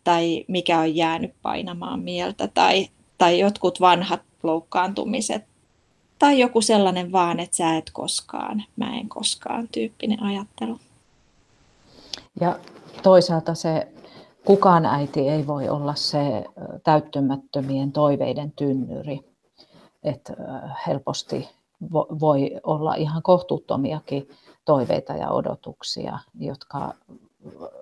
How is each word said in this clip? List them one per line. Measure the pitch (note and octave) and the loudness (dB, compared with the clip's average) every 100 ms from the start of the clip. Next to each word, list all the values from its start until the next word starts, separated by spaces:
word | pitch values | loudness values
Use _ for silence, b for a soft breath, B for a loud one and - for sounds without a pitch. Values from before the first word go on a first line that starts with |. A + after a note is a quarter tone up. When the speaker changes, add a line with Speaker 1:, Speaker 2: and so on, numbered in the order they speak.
Speaker 1:
tai | - E3+ E3+ D#3+ - | 0 2 2 -2 -4
mikä | F3+ E3+ E3 | -4 0 2
on | D#3+ D#3 | 2 0
jäänyt | E3 E3 F3 - | 0 -2 -6 -8
painamaan | - - F3+ F3 F3+ F#3 | -6 -6 -6 -10 -8 -8
mieltä | F3+ F3 F3+ G3 G3+ | -6 -6 -6 -6 -2
tai, | - F3+ F#3+ F#3+ _ _ - | 2 4 4 -2 _ _ 2
tai | F3 F3 | 4 4
jotkut | G3 G#3 F#3 F3 | 2 2 -2 4
vanhat | F3+ F3 F#3 F3+ - _ | 4 4 2 -6 -8 _
loukkaantumiset | E3 D#3+ - - F#3 G3 - G3+ A3 G#3+ - _ _ _ _ _ _ - | -2 -2 -2 -4 -2 -4 -4 -4 -4 -6 -8 _ _ _ _ _ _ 2
tai | C#4+ C#4 | 4 6
joku | B3 A3+ | 4 2
sellainen | A3 G#3+ F#3+ F3+ F3+ | 4 4 4 2 0
vaan, | F#3 E3+ E3 | 2 2 0
että | F3 - | -4 -2
sä | E3+ D#3+ | 0 0
et | D#3+ | -4
koskaan, | - - - - - - G#3+ G#3 - | -8 -6 -6 -8 -8 -6 -8 -8 -8
mä | - - | -6 -6
en | G#3+ | -10
koskaan | - G#3+ - - A#3 A#3 | -8 -6 -6 -6 -6 -6
tyyppinen | A3+ A3+ - A3+ G#3+ | -6 -6 -4 -4 -2
ajattelu. | G3+ G3 G3+ - A3+ A#3 _ _ _ _ _ _ _ _ _ _ B B B B B - | -4 -6 -8 -8 -8 -8 _ _ _ _ _ _ _ _ _ _ B B B B B -4
Speaker 2:
Ja | E3+ E3+ - - - - | -2 -2 -8 -20 -20 2
toisaalta | F#3+ F#3 F3 E3 D#3+ E3 | 8 8 8 2 -2 -4
se | E3 D#3+ - - B B B _ - | -2 -2 -4 -10 B B B _ 4
kukaan | G3 G3+ F3 D#3 | 6 8 6 4
äiti | C#3 C#3+ D#3 C3+ | 0 0 0 0
ei | D#3 C#3+ | 0 -2
voi | D3 B2+ | -4 -2
olla | D3 C#3+ D3 | -2 -2 -4
se, | - D3+ | -2 0
ö, | C#3+ G#2+ - - - - | 0 -2 -6 -12 -14 -4
täyttymättömien | - D3+ D3+ D3 C#3 C#3 - C#3+ C3+ C3+ C#3 | 2 2 2 -2 0 -2 -6 -6 -4 -2 -2
toiveiden | D3 D3 C#3 C3 B2+ D3 - | 2 2 2 0 -4 -6 -4
tynnyri. | C#3+ C3+ B2 C3 D3 C#3 - _ _ b b b b _ | -2 -2 -4 -8 -10 -12 -14 _ _ b b b b _
Et, | D3+ - - | -8 -8 -10
ö, | - - C3 C3 C3 - | -14 -12 -12 -12 -8 -4
helposti | C#3 - C#3+ - C3+ C3 _ _ _ D#3+ | -4 -4 -8 -8 -8 -10 _ _ _ -4
vo-, | D#3 - D#3+ | -2 -2 0
voi | D#3 C#3+ C#3 - | 2 4 0 -4
olla | - D#3 D#3 - | -4 -2 -2 -2
ihan | D#3 D#3+ | -2 0
kohtuuttomiakin | F3 F3+ - D3 - - C#3 D#3 - C#3 C#3 b b b - | 4 4 2 -6 -4 -2 -2 -4 -6 -6 -8 b b b 2
toiveita | C#3+ A#2 - - | 2 2 -2 -2
ja | C#3+ - | -6 -4
odotuksia, | B2 - - - - - - - - - - | -2 -4 -8 -12 -14 -10 -8 -8 -10 -14 -12
jotka, | - C#3+ - C#3 C3+ - _ - _ _ - | -10 -10 -12 -8 -8 -10 _ -20 _ _ -20
ö, | - D#2+ - | -18 -18 -16